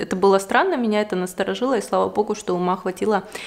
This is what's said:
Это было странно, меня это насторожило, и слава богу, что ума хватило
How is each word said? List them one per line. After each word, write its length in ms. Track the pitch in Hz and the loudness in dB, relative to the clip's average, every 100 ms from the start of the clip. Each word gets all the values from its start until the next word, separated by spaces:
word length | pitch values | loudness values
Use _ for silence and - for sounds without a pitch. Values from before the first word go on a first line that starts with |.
Это 140 | - 190 | -4 2
было 220 | 196 196 | 4 4
странно, 360 | 196 233 370 311 | 2 2 2 0
меня 260 | 233 208 | 0 0
это 140 | 208 185 | 0 -2
насторожило, 600 | 180 - 190 196 254 240 | -4 -4 -4 -2 0 0
и 40 | |
слава 280 | - 185 190 | 0 0 2
богу, 260 | 190 214 208 | 0 -2 -2
что 200 | - 180 | -2 0
ума 200 | 180 190 | 0 0
хватило 480 | 185 185 202 202 - - | -2 -2 0 0 -2 -12